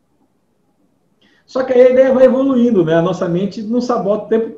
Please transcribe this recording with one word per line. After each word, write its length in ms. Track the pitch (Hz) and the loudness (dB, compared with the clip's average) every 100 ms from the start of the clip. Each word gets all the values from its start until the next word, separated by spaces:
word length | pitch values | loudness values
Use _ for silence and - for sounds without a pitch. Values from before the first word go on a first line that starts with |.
| _ _ _ _ _ _ _ _ _ _ _ _ _ _ _ | _ _ _ _ _ _ _ _ _ _ _ _ _ _ _
Só 180 | 254 | -8
que 100 | 254 | 0
aí 80 | 247 | 4
a 80 | 254 | 4
ideia 220 | 254 262 | 4 2
vai 120 | 240 262 | 4 2
evoluindo, 580 | 247 269 254 240 208 | 2 0 0 0 0
né? 120 | 156 165 | 0 0
A 60 | |
nossa 260 | 170 180 180 | 0 -2 -4
mente 340 | 170 196 233 | -4 -6 -8
não 200 | 208 240 | -6 -6
sabota 440 | 240 233 185 208 - | -4 -4 -4 -6 -2
o 40 | |
tempo 220 | 220 226 | -4 -4